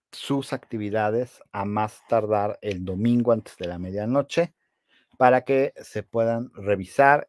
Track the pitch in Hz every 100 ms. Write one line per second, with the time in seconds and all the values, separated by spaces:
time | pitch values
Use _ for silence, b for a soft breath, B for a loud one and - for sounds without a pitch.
0 | _ - - 139 131 135 - 110 104 107
1 | 107 113 123 - _ 101 101 107 107 -
2 | - 117 107 107 104 - 104 92 92 92
3 | 113 120 117 113 - - 87 87 90 101
4 | 107 135 139 - 170 _ _ _ _ _
5 | _ - 127 127 - 135 139 - - 107
6 | 104 117 113 117 123 - 98 98 92 -
7 | 139 147